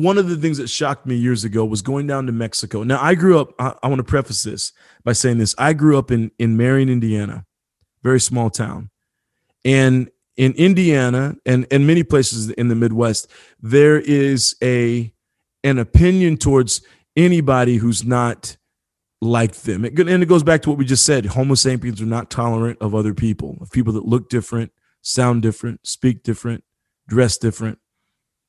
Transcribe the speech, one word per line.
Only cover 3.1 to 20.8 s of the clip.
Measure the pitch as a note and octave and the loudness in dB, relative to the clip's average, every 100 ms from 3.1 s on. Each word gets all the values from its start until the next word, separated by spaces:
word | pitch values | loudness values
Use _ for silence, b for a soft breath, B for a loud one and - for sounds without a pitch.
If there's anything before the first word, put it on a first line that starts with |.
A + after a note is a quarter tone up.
grew | F3+ F#3 E3 | 2 4 4
up, | C3+ - | 2 -6
I, | B2+ - | -8 -4
I | B2+ | -4
wanna | C3+ | -2
preface | A#2 C#3+ A2 G2+ | -2 -2 -2 -6
this | G#2+ - - - b b | -8 -8 -12 -14 b b
by | A#2+ | -4
saying | A2+ C3 A#2 | 0 0 0
this. | G#2+ - | 0 0
I | C#3 | 0
grew | D#3 D3+ C#3 | 2 4 2
up | B2+ | 2
in, | A#2+ A2 - | -2 -2 -2
in | A#2 A2+ | 0 2
Marion, | B2 C3+ C3 | 2 2 2
Indiana, | B2 A2+ G#2+ G#2 A2 - _ _ _ _ _ | 0 0 -2 -4 -10 -16 _ _ _ _ _
very | B2 C3 | 0 0
small | - B2 A2+ | 0 -2 -2
town. | - A2 E2 G#2 _ _ _ _ _ _ _ B2+ | -4 -8 -10 -16 _ _ _ _ _ _ _ 0
And | C3+ C3 B2+ B2 _ _ - | 2 4 2 -2 _ _ 0
in | C3 | 0
Indiana | C3 F3+ F#3 F3 C#3+ B2+ B2 C#3 - | 4 2 4 2 2 2 0 -2 -4
and, | - B2+ B2+ | 0 0 2
and | C#3 C#3+ | 2 4
many | E3+ | 2
places | D#3+ D3 B2+ A2+ A2 | 2 2 0 -2 -6
in | A2+ A#2+ | -4 -2
the | |
Midwest, | A2+ A#2 A2 A#2 G#2+ - b b b | 0 0 0 -2 -2 -8 b b b
there | A2 C3+ D3 D3+ | 0 4 6 4
is | D3 C#3+ C#3 C3 - - | 2 0 2 0 -2 -2
a, | B2 B2 A#2+ A#2+ A2+ - _ _ _ _ | -2 0 0 -2 -6 -12 _ _ _ _
an | C#3 C3 | -2 0
opinion | A2+ - F3 F#3 F3 D#3 | 4 4 6 4 2 0
towards | C#3 C3+ A#2+ - b b b - | 2 2 2 -2 b b b 2
anybody | F3+ F3 C#3 B2+ B2 A#2 | 4 4 2 2 2 2
who's | A#2 G2+ | 0 -2
not | A2+ B2 A#2+ - - - _ _ _ _ _ - | -2 -2 -2 -4 -12 -20 _ _ _ _ _ -8
like | A2+ A#2+ A2+ - | -2 0 0 -2
them. | - D#3+ | -6 -4
It, | A#2 D3+ | -2 0
and | F3 F3+ | 2 2
it | E3+ | 4
goes | F3 | 4
back | D3+ D#3+ | 4 2
to | D3+ | 2
what | |
we | C#3+ | -2